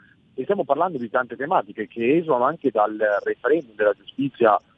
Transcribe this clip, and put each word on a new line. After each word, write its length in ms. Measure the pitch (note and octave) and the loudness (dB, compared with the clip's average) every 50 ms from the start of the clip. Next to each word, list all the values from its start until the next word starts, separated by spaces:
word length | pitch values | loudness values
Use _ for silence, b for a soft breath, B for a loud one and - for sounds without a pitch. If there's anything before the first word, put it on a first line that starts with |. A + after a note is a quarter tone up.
| b b b b _ _ _ | b b b b _ _ _
e 100 | - - | -6 -4
stiamo 200 | - G3+ G3+ D3+ | -2 -2 -2 -2
parlando 340 | D3 C#3 D3 F3 F#3+ E3+ | -2 0 0 0 -2 -2
di 120 | B2 A#2+ G#2 | -6 -6 -4
tante 260 | - B2+ B2+ A#2 A#2+ | -2 -2 -2 -4 -6
tematiche 520 | G#2+ C3+ D#3+ F#3+ D3+ G2+ G#2 G2 A2 G#2+ | -10 -4 -2 -2 -2 -2 -4 -8 -10 -10
che 300 | - - A#2+ A#2 B2 D3+ | -8 -6 -2 0 2 2
esulano 280 | F3 E3 D#3 C3 B2 B2 | 2 2 0 0 2 2
anche 260 | C#3 E3 - - B2+ | 0 0 -2 -2 0
dal 260 | - G#2+ G#2 G#2+ G#2+ G#2+ G#2+ G#2 G#2 G2 - | 2 2 0 0 0 0 0 0 0 0 -2
referendum 520 | G#2+ G#2+ - - B2 D3+ E3+ C#3 A#2 G#2+ | -4 -6 -4 -2 0 0 0 -2 -6 -6
della 180 | G#2 G#2 G#2 G2+ | 0 0 0 0
giustizia, 640 | - _ - - - C#3 C3+ - - A#2+ G#2+ G2+ - - _ _ | 0 _ -12 -6 -6 -6 -4 0 2 4 4 4 2 0 _ _